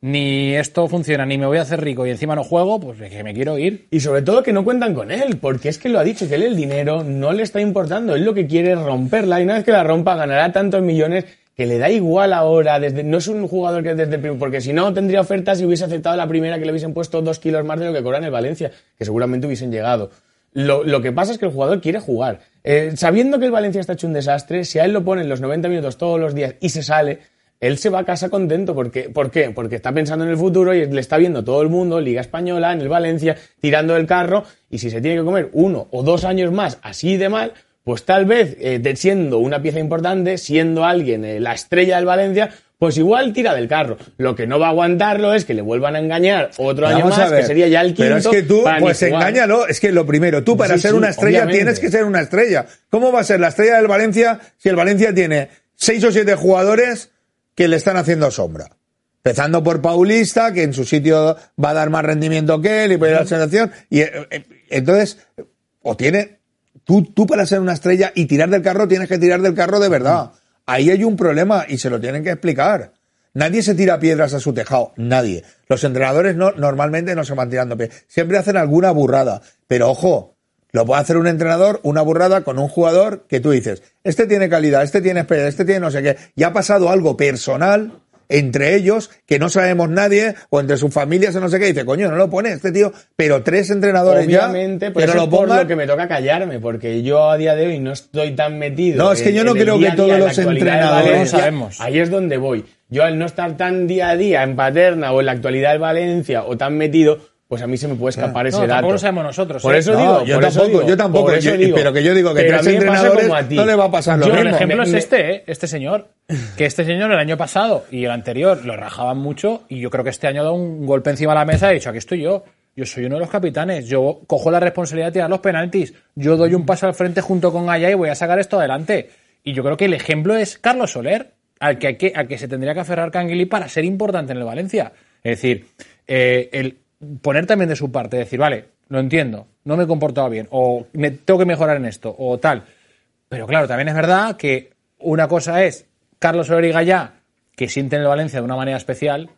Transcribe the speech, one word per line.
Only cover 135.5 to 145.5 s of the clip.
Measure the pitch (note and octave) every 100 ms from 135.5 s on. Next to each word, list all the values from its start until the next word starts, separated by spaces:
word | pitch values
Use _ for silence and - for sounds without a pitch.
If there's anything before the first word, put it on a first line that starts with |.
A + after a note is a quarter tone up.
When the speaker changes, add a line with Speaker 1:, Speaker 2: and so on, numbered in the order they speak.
| A2+ - _ - _ _
Speaker 1:
eh, | C3 B2+ B2+ B2
el | C#3 C3 C3 _ _ D3 C#3+
poner | D3 C#3+ F3
también | G#3+ F3
de | D#3
su | C#3
parte, | B2+ A2+ B2
decir, | A#2 B2
"Vale, | D3 A#2+ - _ _
lo | C3+
entiendo, | C3 E3 C#3 G#2+ G#2+ _
no | - D#3
me |
he | F3
comportado | D#3+ D3 C3 C3
bien, | A2 G#2+
o | C3+ B2+ B2 A#2+
me, | D#3 D3
tengo | C#3 - F#3+
que | F3+
mejorar | D#3+ D#3 D3
en |
esto, | B2 G2+ A2+ G2+
o | B2+ B2
tal". | C3 B2+ - _ _ _ _ _ _
Pero | B2+ A2
claro, | D3+ C#3+
también | B2 D3
es |
verdad | D#3 E3 F#3 A3 G#3
que | D3 C3 - _ _ _
una | E3+ D#3 D#3
cosa | E3 D#3